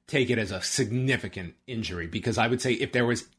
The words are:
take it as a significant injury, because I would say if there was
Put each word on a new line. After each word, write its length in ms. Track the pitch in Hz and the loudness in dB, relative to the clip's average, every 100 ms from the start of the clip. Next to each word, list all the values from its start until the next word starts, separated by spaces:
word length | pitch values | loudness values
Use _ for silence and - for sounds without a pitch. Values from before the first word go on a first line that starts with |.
| - | -2
take 240 | 143 120 | 2 2
it 80 | 117 | 2
as 140 | 98 | -2
a 100 | 95 | -4
significant 920 | - - 107 123 131 120 98 98 87 - - | -2 0 0 0 0 0 -2 -8 -10 -12 -8
injury, 400 | 113 92 90 85 | -6 -4 -6 -4
because 320 | 107 117 113 | -2 0 2
I 80 | 117 | 2
would 160 | 123 | 2
say 120 | 127 | 2
if 180 | 117 127 | 0 0
there 120 | 123 | 2
was 220 | 120 117 - | 2 0 -4